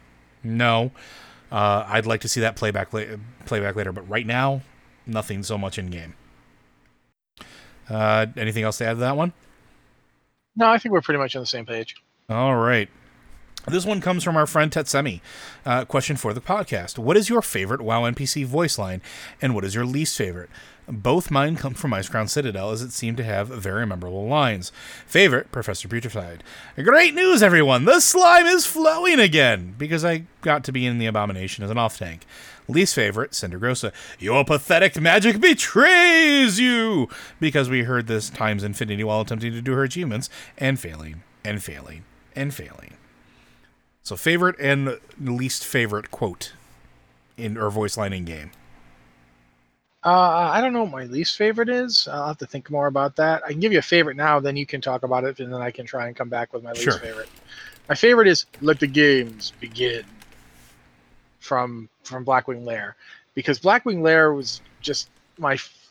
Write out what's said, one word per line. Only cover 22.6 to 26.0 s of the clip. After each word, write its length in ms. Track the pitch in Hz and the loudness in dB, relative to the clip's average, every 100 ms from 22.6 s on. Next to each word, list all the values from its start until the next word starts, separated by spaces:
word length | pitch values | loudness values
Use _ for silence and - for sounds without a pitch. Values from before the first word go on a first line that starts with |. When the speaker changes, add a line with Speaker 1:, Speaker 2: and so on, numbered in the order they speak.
| 101 | -6
Speaker 1:
as 100 | 110 | -6
it 120 | 123 | -8
seemed 240 | - 117 117 | -8 -6 -4
to 80 | |
have 240 | 113 101 107 | -4 -4 -4
very 360 | 123 95 101 | -6 -6 -4
memorable 440 | 113 90 90 95 107 | -4 -6 -8 -8 -2
lines. 420 | 151 131 101 92 - - - | 0 0 -2 -8 -16 -20 -20
Favorite, 460 | - 170 190 127 - | -2 4 4 4 -2
Professor 380 | 123 107 95 95 | -8 -8 -8 -6
Putrefied. 540 | 117 | -8